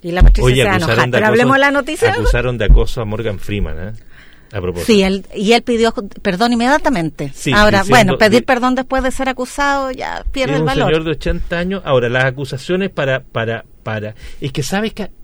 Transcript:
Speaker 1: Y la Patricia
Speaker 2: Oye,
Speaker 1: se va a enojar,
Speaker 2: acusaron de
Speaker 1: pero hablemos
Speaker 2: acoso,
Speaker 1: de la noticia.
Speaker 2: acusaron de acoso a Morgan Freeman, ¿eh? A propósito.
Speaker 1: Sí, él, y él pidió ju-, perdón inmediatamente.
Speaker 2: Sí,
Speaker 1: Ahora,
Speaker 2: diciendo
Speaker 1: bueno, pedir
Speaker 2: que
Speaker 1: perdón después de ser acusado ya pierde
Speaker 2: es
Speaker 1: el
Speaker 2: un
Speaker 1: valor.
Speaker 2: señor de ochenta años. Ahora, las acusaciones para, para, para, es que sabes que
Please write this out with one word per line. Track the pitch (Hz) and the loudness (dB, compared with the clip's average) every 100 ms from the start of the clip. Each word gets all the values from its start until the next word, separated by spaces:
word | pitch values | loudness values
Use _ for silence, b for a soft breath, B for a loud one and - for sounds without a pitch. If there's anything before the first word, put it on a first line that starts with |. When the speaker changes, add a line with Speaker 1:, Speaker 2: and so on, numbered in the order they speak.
Speaker 1:
Y | 175 | -4
la | 180 | 4
Patricia | - - 127 | 6 6 4
Speaker 2:
Oye, | 127 | 4
Speaker 1:
se | |
va | 113 | 2
a | - | 2
enojar, | - | 0
Speaker 2:
acusaron | 113 120 | 0 2
de | 120 | 2
Speaker 1:
pero | 214 | 2
hablemos | 226 247 | 2 4
Speaker 2:
acoso, | |
Speaker 1:
de | 269 | 4
la | 277 277 | 2 0
noticia. | 269 302 453 | -2 0 0
Speaker 2:
acusaron | 440 427 120 123 120 | 2 2 2 0 0
de | |
acoso | 101 110 113 - | 4 6 4 -2
a | |
Morgan | 107 104 113 95 | -4 -4 -4 -4
Freeman, | - 101 85 78 | -4 -4 -4 -6
¿eh? | 95 107 b b b b b | -8 -12 b b b b b
A | 101 | -6
propósito. | 90 87 87 | -6 -4 2
Speaker 1:
Sí, | 208 | 2
él, | 190 196 - - | 2 -2 -8 -4
y | 202 | 2
él | 233 | 2
pidió | 247 233 226 | 2 0 0
ju-, | 233 202 - | -2 -10 -6
perdón | 202 180 240 | -4 0 0
inmediatamente. | 240 240 - 311 214 160 - 143 | 2 2 2 2 0 -2 -6 -10
Speaker 2:
Sí, | - 151 | -6 0
Speaker 1:
Ahora, | 208 208 202 | 4 4 4
Speaker 2:
diciendo | 196 247 196 | 4 4 4
Speaker 1:
bueno, | - | 4
pedir | 214 226 | 4 4
Speaker 2:
que | - | 2
Speaker 1:
perdón | 254 254 | 0 0
después | 254 254 262 | -2 -2 -2
de | 254 | -2
ser | 254 262 | -2 -4
acusado | 254 254 - 285 277 262 | -4 -8 -2 0 0 -4
ya | 262 82 85 - | -6 -8 -6 -6
pierde | 269 254 | -4 -2
Speaker 2:
es | 156 | 0
Speaker 1:
el | |
Speaker 2:
un | 160 | 0
Speaker 1:
valor. | - 156 | 0 0
Speaker 2:
señor | 160 | 0
de | 160 | -2
ochenta | 143 170 170 - 170 | -4 -4 -4 -4 -4
años. | 180 196 | -4 -6
Ahora, | - 131 120 | 0 0 2
las | 127 | 0
acusaciones | 131 127 139 135 - 180 190 | -2 -2 -8 -10 -4 -4 -4
para, | - 135 131 | -4 -2 -4
para, | - 120 113 113 - - | -4 -6 -4 -6 -10 -14
para, | - 110 104 107 B B | -8 -8 -8 -14 B B
es | 143 | -8
que | 151 | -6
sabes | 151 190 220 | -4 -4 -4
que | - 196 - | -8 -12 -14